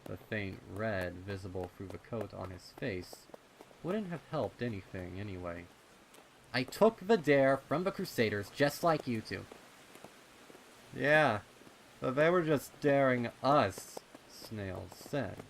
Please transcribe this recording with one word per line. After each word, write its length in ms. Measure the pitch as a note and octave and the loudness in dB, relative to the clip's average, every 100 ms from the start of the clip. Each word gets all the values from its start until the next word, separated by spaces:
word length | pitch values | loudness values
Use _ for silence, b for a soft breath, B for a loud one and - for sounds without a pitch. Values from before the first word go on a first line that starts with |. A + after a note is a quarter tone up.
The 140 | - G#2+ | -12 -14
faint 420 | - G#2+ G2 F#2 - | -6 -4 -4 -8 -12
red 400 | F#2+ A2 G2 F2+ F2 | -6 -4 -2 -4 -6
visible 460 | F#2 G2 F#2+ F#2 F2+ | -8 -8 -8 -6 -8
through 120 | - G2 | -8 -12
the 100 | F2 | -12
coat 360 | - A#2 G2+ | -8 -6 -6
on 180 | F#2+ F#2+ | -8 -10
his 220 | F2+ - - | -10 -16 -8
face 360 | C#3 F#2 F2+ - - - - - - - | -4 -4 -8 -16 -20 -20 -20 -20 -20 -12
wouldn't 300 | D#3 G#3 G3 | -6 -4 -4
have 100 | E3+ - | -8 -6
helped 320 | D#3 G#2 - | -4 -4 -4
anything 580 | A#2+ G2+ - F#2+ F2+ F2+ | -6 -6 -8 -10 -8 -8
anyway. 460 | G#2 F#2 F2 F2 F2 - - - - - - - - | -8 -8 -8 -10 -14 -20 -20 -20 -20 -20 -20 -20 -6
I 100 | B2 | -4
took 440 | B2+ - G#3+ A3 F#3 | -4 4 4 4 0
the 100 | A3 | 2
dare 400 | C#3+ C#3+ C3+ C3+ - | 6 6 6 4 0
from 160 | C#3+ | -2
the 80 | F#3 | -2
Crusaders 600 | - F#3 - A2 G#2 G2 | -4 -6 0 0 0 -6
just 280 | - C#3+ - | 0 0 2
like 240 | E3+ D#3 - | 2 2 0
you 140 | A2+ | -4
two. 240 | - F#2+ G2+ - - - - - - - - - - - - - - | -4 -8 -10 -18 -20 -20 -20 -20 -20 -20 -20 -20 -20 -20 -20 -20 -16
Yeah, 440 | - C3 D3+ D3 G#2+ - - - - - - | -2 4 6 6 4 -4 -20 -20 -20 -20 -6
but 160 | C3+ | -2
they 140 | B2+ D#3 | 4 4
were 140 | F3+ | 4
just 360 | D#3 D3 - - | 4 2 0 -2
daring 480 | C3 C#3 C3+ B2+ A#2 - | 4 6 6 4 0 -2
us, 560 | B2+ D3 G#2+ - - - - - - | 4 4 4 -2 -12 -16 -16 -20 -20
Snails 640 | - - A2 G2 F#2 F#2 - - | -20 -12 -8 -6 -6 -10 -14 -6
said. 280 | D3 G#2+ F#2+ | -4 -4 -8